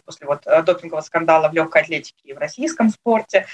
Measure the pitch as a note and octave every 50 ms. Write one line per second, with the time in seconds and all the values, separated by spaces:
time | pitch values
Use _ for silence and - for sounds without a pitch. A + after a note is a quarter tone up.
0 | _ - - - D3 C#3+ C#3+ C#3+ - - D3 D#3+ D#3+ F#3 F3 F3 E3+ D#3+ D#3+ D#3
1 | D#3 - - E3 E3 E3 D#3+ D#3+ D#3 D3+ D#3+ E3 D#3+ D#3+ - D#3+ D#3 D#3+ D#3+ D3
2 | - - _ _ _ C#3 C#3 C#3+ D3 D3+ - A#3+ C4 C#4+ E4 - A3+ A3 G#3 _
3 | - A#3 A3+ A3 A3 - - F#3+ F#3+ -